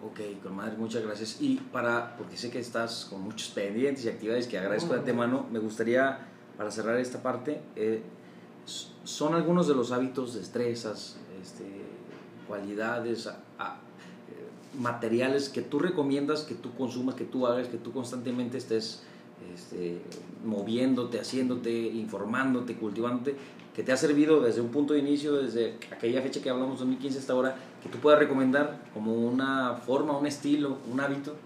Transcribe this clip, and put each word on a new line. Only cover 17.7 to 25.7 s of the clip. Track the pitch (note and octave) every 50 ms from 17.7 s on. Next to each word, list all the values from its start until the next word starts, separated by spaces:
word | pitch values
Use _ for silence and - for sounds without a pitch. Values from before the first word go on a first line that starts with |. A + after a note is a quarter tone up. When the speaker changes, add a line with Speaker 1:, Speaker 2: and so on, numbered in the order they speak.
| - A2+
Speaker 1:
tú | - A#2+
constantemente | A#2 C3 B2 A#2 B2 B2 A#2+ C3 B2 B2 B2 A#2 A#2 B2+
estés, | A2+ - A2+ A2 A2 - - - - - - - - - - - - F2+ F2+
este, | F2 - - - F#2 F2+ F2 F2 F2 F2 - - - - - - - A2+
moviéndote, | A2+ G#2+ G2+ G2 G#2 A2+ A#2+ B2+ C3 C3 B2 B2 A#2+ A#2 G#2+
haciéndote, | - - - C3 C3 B2+ B2+ A#2 - A#2 A#2 A#2 A#2 A2
informándote, | A2 A2+ G#2+ - - G2 G2+ G#2+ A#2 B2+ C3+ C3+ B2+ B2 - - A2
cultivándote, | - A2 G#2+ G2 G#2+ A2+ A#2+ B2 B2 A#2+ C#3+ C#3 - - - - - - - -
que | - G#2
te | -
ha | C3 B2+
servido | D#3 D3+ D3 C#3+ D3+ D3+ D#3+ D3
desde | B2+ A#2 G#2+ A2
un | A#2+ A#2
punto | A#2 C#3+ D3 C#3+ D3+
de | D3
inicio, | C#3 C#3+ D3 C#3+ C#3+ D3+ C#3+
desde | C#3 C3+ A#2+ A2 A#2 A2+ G#2+